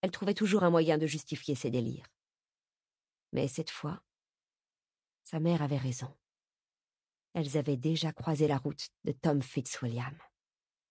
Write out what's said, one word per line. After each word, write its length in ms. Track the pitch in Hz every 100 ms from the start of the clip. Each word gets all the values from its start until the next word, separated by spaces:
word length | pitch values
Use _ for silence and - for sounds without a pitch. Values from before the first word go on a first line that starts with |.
Elle 120 | 180
trouvait 200 | 180 196
toujours 300 | 202 214 202
un 80 | 180
moyen 260 | 170 160 156
de 120 | 156
justifier 480 | 147 - 147 - 139
ses 140 | 127
délires. 360 | 123 117 127 - _ _ _ _ _ _ _ _ _ _ _ _
Mais 160 | - 139
cette 220 | - 160
fois, 300 | - 147 160 _ _ _ _ _ _ _ _ _ _ _ _ -
sa 100 | 160
mère 200 | 160 170
avait 160 | 143 139
raison. 400 | 131 123 127 - _ _ _ _ _ _ _ _ _ _ _
Elles 240 | 175 147 147
avaient 180 | 143 135
déjà 360 | 156 160 160
croisé 360 | - - 147 151
la 80 | 139
route 320 | 143 - - _
de 80 | -
Tom 300 | 123 165 143
Fitzwilliam. 760 | 127 - 127 - 123 117 127 151 - _ _ _ _ _ _